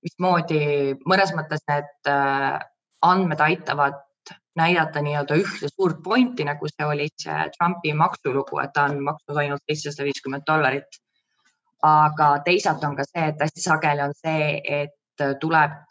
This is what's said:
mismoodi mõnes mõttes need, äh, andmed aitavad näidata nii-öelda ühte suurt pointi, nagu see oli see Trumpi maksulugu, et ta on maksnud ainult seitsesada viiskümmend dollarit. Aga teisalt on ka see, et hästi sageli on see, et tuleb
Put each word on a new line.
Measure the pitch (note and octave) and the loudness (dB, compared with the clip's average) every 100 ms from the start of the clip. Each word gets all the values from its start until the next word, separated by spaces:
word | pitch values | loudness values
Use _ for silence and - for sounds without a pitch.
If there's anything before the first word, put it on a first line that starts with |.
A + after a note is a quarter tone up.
mismoodi | - _ F#3 F3 E3 D#3 D3 C#3+ C#3 C3+ - | -12 _ 2 2 2 0 2 0 0 -2 0
mõnes | F#3+ F#3+ D#3+ | 2 2 -2
mõttes | D#3 D3+ - | -4 -6 -2
need, | D3 C#3+ - - | -4 -4 -8 -2
äh, | C#3+ C#3 C#3 C3+ C#3+ - _ _ _ E3+ | 0 2 0 -2 -4 -10 _ _ _ 4
andmed | F#3 F#3 D3+ | 4 2 2
aitavad | D#3 F3+ - - C#3 C#3 - _ - - _ E3+ | 2 2 -2 0 0 -2 -18 _ -20 -20 _ 0
näidata | E3 F3 D#3 D3+ | 2 4 2 -2
nii-öelda | D3 D3 C#3 D3+ | -2 -2 0 0
ühte | F#3+ - C#3+ | 0 -4 -10
suurt | - F#3+ D3+ | -2 -2 -2
pointi, | F3+ A3+ B3 B3 D3 | 0 2 2 0 -4
nagu | D3 D3+ | -4 -8
see | - D3+ | -4 -2
oli | D3 D3+ | -2 -4
see | _ D#3+ D3+ D#3 | _ -6 -4 -4
Trumpi | - F3 F#3 D#3+ | -2 -2 0 -4
maksulugu, | D3+ F3 - C#3+ C3 C3+ D3 | 0 0 0 -4 -4 -4 -4
et | C3+ | -4
ta | - C#3+ | 0 0
on | C#3+ C#3 | 0 -4
maksnud | D3 - C#3+ | -6 -6 -4
ainult | D3 C#3+ - | -2 -4 -6
seitsesada | D3+ D3 C#3+ C#3+ | -6 -6 -6 -6
viiskümmend | C#3 C3+ C#3 C#3+ | -6 -8 -8 -2
dollarit. | D#3 C#3+ C#3 - - _ _ _ _ _ _ _ _ D#3 | 2 2 0 -8 -20 _ _ _ _ _ _ _ _ 4
Aga | D3+ D3+ D3+ D3+ C#3+ | 6 4 4 2 2
teisalt | C#3+ F3+ G3+ D#3 | 2 2 2 -2
on | D3 C#3 | -4 -4
ka | C#3+ | -6
see, | F3 D#3 | -2 -4
et | D3+ | -2
hästi | D3+ - | -4 -4
sageli | - D#3+ D#3+ C#3+ | 0 0 2 0
on | C#3+ C#3+ | -4 -6
see, | D#3+ D#3 D3+ D3 - | -4 -2 -2 -4 -4
et | D3 C#3+ _ _ _ C#3 C#3 | -4 -4 _ _ _ -4 -2
tuleb | D#3+ D#3+ D3+ - _ | 0 2 2 0 _